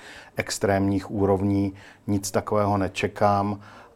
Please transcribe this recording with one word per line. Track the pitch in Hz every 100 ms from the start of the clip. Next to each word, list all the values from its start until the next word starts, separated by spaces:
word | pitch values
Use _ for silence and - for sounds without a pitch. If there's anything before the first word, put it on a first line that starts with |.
| - - - -
extrémních | - - 98 98 98 98 -
úrovní. | 107 98 95 101 98 98 98 - - -
Nic | 101 -
takového | 104 - 107 101 101
nečekám | 92 - 101 - 104 101 101 101 - - -